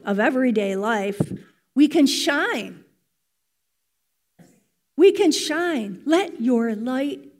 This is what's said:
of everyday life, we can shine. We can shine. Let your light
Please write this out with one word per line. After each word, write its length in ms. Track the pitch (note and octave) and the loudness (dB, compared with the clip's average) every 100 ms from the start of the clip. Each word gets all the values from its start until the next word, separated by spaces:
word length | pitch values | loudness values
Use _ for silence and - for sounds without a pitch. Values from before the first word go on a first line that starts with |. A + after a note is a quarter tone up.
| - | -6
of 140 | G3 | -2
everyday 560 | G#3+ B3+ C4 G#3+ G3+ F#3+ | 0 0 0 0 -2 -2
life, 440 | G#3 A3+ G3 - - F3 - _ _ | -2 -2 -4 -4 -6 -8 -16 _ _
we 140 | - D4 | 2 2
can 180 | D#4+ C#4 | 4 2
shine. 800 | - - C#4+ G4 E4 F#3+ E3+ - _ _ _ _ _ _ _ _ _ _ _ _ _ _ _ _ _ _ _ _ - | 2 -2 0 0 -4 -8 -14 -20 _ _ _ _ _ _ _ _ _ _ _ _ _ _ _ _ _ _ _ _ 4
We 160 | F#4+ | 4
can 200 | G4+ F#4+ | 6 2
shine. 720 | - - D4+ F4 D4+ G#3 F#3 - | 0 -2 -4 -2 -2 -6 -8 0
Let 340 | E4 F#4+ - | 0 0 -2
your 360 | A#3 A#3+ A#3 G#3+ | 0 0 0 -4
light 460 | A#3+ C4 C#4+ - - | -4 -4 -4 -6 -14